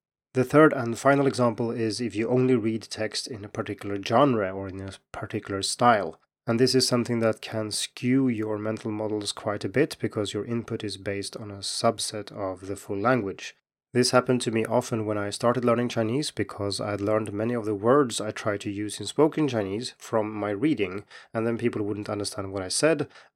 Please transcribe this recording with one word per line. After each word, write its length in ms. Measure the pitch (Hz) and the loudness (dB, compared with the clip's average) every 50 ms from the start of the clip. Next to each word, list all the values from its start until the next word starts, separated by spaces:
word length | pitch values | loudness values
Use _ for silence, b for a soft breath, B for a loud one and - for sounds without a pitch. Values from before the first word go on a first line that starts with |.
| _ _ _ _ _ _ _ | _ _ _ _ _ _ _
The 100 | 131 127 | 0 0
third 280 | - - 147 156 151 - | 6 8 8 8 8 6
and 240 | 139 120 117 117 | 2 -2 -4 -4
final 300 | 110 - 135 143 143 139 | 2 4 4 6 6 4
example 460 | 135 - 127 123 120 113 - 120 113 117 | 2 2 4 2 2 2 0 -2 -4 -2
is 280 | 120 113 110 101 101 | -2 -2 -2 -2 -2
if 140 | 123 113 95 | -4 -4 -2
you 140 | 101 113 113 | -2 0 2
only 260 | 123 127 127 127 127 | 2 4 4 4 4
read 280 | 117 107 113 113 110 104 | 4 4 0 -2 -2 -6
text 440 | - - - 110 107 - - - | -8 -6 -6 -6 -4 -4 -6 -8
in 180 | - 127 107 101 | -8 -10 -10 -12
a 40 | 104 | -10
particular 520 | - - 104 98 104 - - 101 101 101 | -6 -6 -6 -6 -6 -8 -6 -6 -6 -6
genre 520 | 98 - 117 120 143 143 123 110 101 92 95 | -2 2 6 6 6 6 6 2 0 0 -2
or 160 | 95 98 95 | -6 -8 -8
in 120 | 90 95 | -8 -8
a 120 | 95 95 95 - _ _ | -10 -10 -12 -14 _ _
particular 500 | - - - 104 - 107 - - 101 95 95 | -12 -10 -10 -6 -6 -8 -6 -4 -4 -4 -2
style. 580 | - - - 120 120 117 104 92 82 - - _ _ _ _ _ | -4 0 4 6 6 6 6 2 -2 -6 -10 _ _ _ _ _
And 140 | - 117 113 | -2 2 4
this 140 | 131 123 - | 4 4 4
is 120 | 131 123 | 4 2
something 340 | - 131 120 117 117 120 117 | 4 2 0 0 0 0 0
that 200 | 113 113 107 - | 2 0 0 0
can 300 | - - - 110 107 107 | -6 -8 -6 -6 -6 -4
skew 580 | 104 - - - - - 120 120 127 135 135 127 | -4 -6 -6 -6 -8 -4 0 2 2 4 4 2
your 300 | 120 104 110 107 107 104 | 0 0 -2 -4 -4 -4
mental 320 | 107 107 110 110 - 113 | -2 -4 -4 -4 -4 -6
models 420 | 110 107 110 107 107 107 104 101 - | -4 -4 -2 -2 -2 -2 -4 -4 -8
quite 320 | - - 110 101 101 - | -4 -4 -4 -4 -2 -4
a 40 | 101 | -2
bit 260 | 95 123 156 156 - - | 2 2 2 2 0 -6
because 360 | - 110 - 113 104 95 - | -6 -4 -2 -2 -4 -2 -4
your 100 | 107 101 | -6 -4
input 400 | 120 117 117 107 - 117 110 - | -4 -4 -4 -4 -4 -6 -6 -6
is 140 | 104 98 98 | -8 -8 -6
based 400 | 95 104 101 101 98 - - - | -6 -6 -6 -6 -6 -8 -10 -12
on 120 | 113 104 | -12 -12
a 100 | 101 98 | -12 -10
subset 680 | 98 - - - - 117 113 104 - - - 107 104 - 101 | -8 -8 -6 2 2 2 2 2 -4 -6 -6 -8 -10 -10 -10
of 340 | 107 101 95 92 90 95 | -6 -6 -6 -6 -6 -8
the 100 | 95 101 | -10 -10
full 220 | 92 - - 104 98 | -10 -6 -6 -4 0
language. 580 | 101 120 131 123 104 98 90 - - - - _ _ _ _ _ _ _ - | 4 4 4 4 2 -2 -6 -8 -12 -14 -14 _ _ _ _ _ _ _ 2
This 160 | 123 123 - | 2 2 6
happened 320 | - 127 123 - 127 123 - | 6 4 4 4 0 0 2
to 80 | 123 | 0
me 120 | 110 113 110 | 0 0 0
often 400 | 110 110 123 123 - - 113 110 | 2 2 0 0 0 -4 -2 -2
when 100 | 104 107 | -2 -2
I 140 | 104 101 101 | -2 -2 -4
started 340 | 101 - - 117 120 131 117 | -4 0 2 2 2 2 2
learning 240 | 120 117 117 123 120 | 2 2 2 2 -2
Chinese 420 | - 123 113 107 117 143 151 - | 0 -2 0 0 0 -2 -4 -4
because 520 | - - 104 - - 104 101 101 98 - 104 | -4 -6 -6 -6 -4 -6 -6 -4 -4 -4 -4
I'd 180 | 107 104 101 | -4 -4 -2
learned 320 | 101 104 107 110 110 107 101 | 0 0 0 0 0 -2 -4
many 220 | 101 110 117 123 | -2 -2 -2 -2
of 100 | 120 107 | -2 -2
the 100 | 107 107 | -2 -4
words 460 | 98 101 117 131 147 147 117 107 - | 0 4 6 6 6 6 4 0 -4
I 100 | 110 107 | -4 -6
try 280 | 107 - - 113 101 101 | -6 -4 -4 -4 -4 -2
to 120 | - 110 | -4 -6
use 300 | 101 101 104 104 101 - | -6 -4 -6 -6 -6 -8
in 60 | 104 | -8
spoken 420 | 101 - - - 160 151 - 156 139 | -6 2 4 4 4 4 2 0 0
Chinese 460 | 120 113 101 95 98 110 127 - - | 0 0 -2 -2 -2 -4 -6 -8 -12
from 380 | _ - - - 113 107 104 110 | _ -10 -2 0 0 0 0 -4
my 160 | 107 101 104 | -4 -2 -2
reading, 540 | 104 98 120 160 147 104 101 90 92 101 104 B B B B B - | -2 0 0 0 2 2 0 -2 -2 -8 -10 B B B B B -4
and 140 | 113 113 | -2 -2
then 100 | 117 117 | 0 -2
people 240 | 107 113 120 - - | 0 0 -2 0 0
wouldn't 300 | 107 101 107 101 104 - | -2 -2 -4 -4 -4 -6
understand 420 | 107 101 101 98 - - 98 95 95 | -4 -4 -4 -6 -6 -6 -8 -6 -6
what 100 | 101 92 | -6 -6
I 60 | 90 | -4
said, 400 | - - - 156 165 147 156 B B B B B B | -2 2 2 2 2 2 -2 B B B B B B